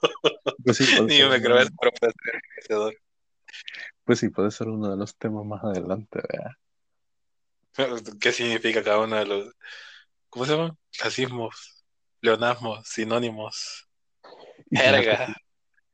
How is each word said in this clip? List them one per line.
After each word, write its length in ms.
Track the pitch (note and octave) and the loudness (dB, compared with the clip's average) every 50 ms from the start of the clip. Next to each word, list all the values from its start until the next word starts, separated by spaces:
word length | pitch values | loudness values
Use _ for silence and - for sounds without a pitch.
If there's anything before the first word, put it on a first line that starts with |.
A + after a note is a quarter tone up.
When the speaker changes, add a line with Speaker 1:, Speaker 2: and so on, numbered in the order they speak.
| - - - - - D3+ - - - - - - - | -2 -2 0 0 -2 -2 -2 -2 -6 -6 -6 0 2
Speaker 1:
Pues 140 | B2 A#2 | 2 4
sí, 100 | - C3+ | 4 4
puede 220 | C3 C3+ A#2+ - - | 4 6 6 6 6
Speaker 2:
Ni 80 | D3+ | 6
Speaker 1:
ser 80 | C#3+ C#3 | 6 6
Speaker 2:
yo 40 | C3+ | 6
me 120 | C3 A#2+ | 6 4
creo 160 | A#2+ A#2+ A#2+ | 6 6 6
Speaker 1:
uno 20 | B2 | 6
Speaker 2:
eso, 120 | B2+ A2 - - | 6 4 2 0
pero 120 | - B2 - | 0 0 2
puede 200 | - A#2+ A#2 - - - | 2 0 -2 -2 -2 -6
ser 120 | A#2 A2+ | -8 -8
enriquecedor. 580 | - - - - - - - A2 G#2+ G#2+ A2 - - _ _ _ _ _ _ _ _ _ - - - - - - - - - - _ _ | -8 -10 -14 -18 -14 -6 -4 -2 -2 -2 -2 -4 -8 _ _ _ _ _ _ _ _ _ -20 -20 -18 -16 -16 -16 -16 -16 -18 -20 _ _
Speaker 1:
Pues 140 | - A#2+ - | 0 2 2
sí, 100 | A#2+ G#2 | 0 -2
puede 200 | - - G2 G#2 | 0 0 -2 -2
ser 180 | - - A#2 A2 | -2 -4 -6 -6
uno 200 | A2 G#2+ G#2+ G2+ | -6 -4 -4 -4
de 80 | G2 | -4
los 200 | F#2+ G#2 - - | -4 -6 -8 -8
temas 280 | - - A2+ G#2+ G#2 G#2 | -8 -6 -6 -6 -6 -8
más 180 | G#2 G#2+ G2 - | -8 -8 -6 -4
adelante, 560 | G#2+ G2 F#2 F2 F2+ F#2+ A2 G#2+ - - - - | -4 -4 -4 -4 -4 -6 -6 -8 -8 -10 -8 -8
¿verdad? 240 | - - - - B2+ B2+ _ _ _ _ _ _ _ _ _ _ _ _ _ _ _ _ _ _ _ _ _ _ _ _ - C3+ B2+ B2 A2+ G#2 A2 G#2 G#2 | -6 -6 -8 -8 -10 -14 _ _ _ _ _ _ _ _ _ _ _ _ _ _ _ _ _ _ _ _ _ _ _ _ -4 -4 -2 -4 -6 -10 -12 -6 -2
Speaker 2:
¿Qué 120 | - A#2+ | -2 0
significa 520 | B2 - A#2+ A#2+ A2+ A2 - A2+ A2 A2+ G2 | 0 0 0 -2 -2 0 0 0 0 0 2
cada 160 | G#2+ G#2 G#2+ | 2 2 2
uno 160 | A2 A2 A2 | 2 0 0
de 80 | G#2+ G#2 | -2 -2
los, 280 | G2+ G2+ G2+ G2+ A#2 - _ - - - - - - - - _ _ _ _ _ _ | -2 -2 -4 -4 -8 -12 _ -20 -18 -18 -18 -18 -20 -20 -20 _ _ _ _ _ _
cómo 160 | - A#2+ B2+ | -10 -6 -2
se 80 | C#3+ D3+ | 0 0
llaman? 240 | D#3 E3 E3 D#3+ - _ _ - - | 0 -2 -4 -8 -12 _ _ -10 -6
Clasismos, 840 | - A2 - B2+ C3 B2 B2 A#2+ A2+ G#2+ - - - - _ _ _ _ _ _ _ _ _ _ | -6 -4 -2 -2 -4 -4 -4 -6 -8 -8 -10 -14 -20 -20 _ _ _ _ _ _ _ _ _ _
pleonasmos, 680 | - A#2 A2 A2 A#2 A#2+ B2 A2+ A#2 A2+ G#2+ G#2+ A2 - | 0 2 2 2 2 0 0 -2 -4 -8 -8 -8 -10 -10
sinónimos, 1000 | - - A2 A2 A2+ A#2+ B2 A#2 A2 G#2+ G#2+ A2 - - - - - - - _ _ _ _ _ _ _ - - - - - - - - - - | -6 -6 -4 -2 -2 -2 -2 -4 -6 -8 -12 -12 -12 -12 -12 -14 -14 -18 -20 _ _ _ _ _ _ _ -20 -20 -20 -20 -20 -20 -20 -20 -6 -2
Speaker 1:
Y 100 | - - | 2 4
fíjate 280 | C3+ C3 C3+ C3+ A#2+ | 6 6 6 6 4
Speaker 2:
jerga. 100 | A2 G#2 | 4 2
Speaker 1:
que, 160 | G2+ B2+ - - - _ _ _ _ _ _ _ _ _ _ | 0 -2 -6 -10 -12 _ _ _ _ _ _ _ _ _ _